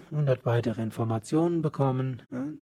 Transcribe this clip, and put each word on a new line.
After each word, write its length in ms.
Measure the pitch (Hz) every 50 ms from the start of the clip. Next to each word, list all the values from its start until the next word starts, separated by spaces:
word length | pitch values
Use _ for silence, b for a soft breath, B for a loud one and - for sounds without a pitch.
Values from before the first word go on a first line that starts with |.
| - -
und 140 | 156 151 147
dort 200 | 135 127 - -
weitere 360 | 120 117 120 117 120 104 110
Informationen 800 | 113 110 - - 117 113 113 113 - - 156 156 165 175 175 165
bekommen, 600 | 151 151 - - 135 135 127 131 131 131 127 107 - -
ja, 220 | 262 247 269 302 311 - _